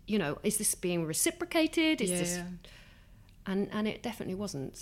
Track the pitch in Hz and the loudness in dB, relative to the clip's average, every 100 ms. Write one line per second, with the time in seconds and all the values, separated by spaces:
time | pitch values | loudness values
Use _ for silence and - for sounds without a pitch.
0 | - 208 147 - 214 - 208 - 180 175 | -2 0 2 0 0 0 0 0 0 0
1 | 160 160 349 - 339 339 320 339 320 311 | 0 2 0 0 -2 2 2 4 4 4
2 | 196 180 175 175 180 180 - - - - | 2 2 0 -2 -4 -10 -14 -20 -20 -20
3 | - - - - - 190 196 214 214 - | -20 -20 -20 -14 -2 0 0 0 -2 -2
4 | 233 214 - 185 202 139 135 - | -6 -6 -6 -4 -4 -4 -6 -8